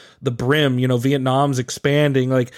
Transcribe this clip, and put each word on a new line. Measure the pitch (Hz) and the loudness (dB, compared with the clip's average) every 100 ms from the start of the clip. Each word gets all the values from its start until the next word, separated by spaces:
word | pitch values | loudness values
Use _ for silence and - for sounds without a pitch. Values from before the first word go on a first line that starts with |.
| - _ | -20 _
the | 131 | -6
brim, | 120 123 151 143 123 | -4 0 2 2 0
you | 127 | 0
know, | 123 | 0
Vietnam's | 131 139 131 135 143 127 | 0 0 0 0 0 -2
expanding. | 127 - 143 143 147 135 127 | -6 -4 0 2 2 2 0
Like, | 131 123 | 0 -2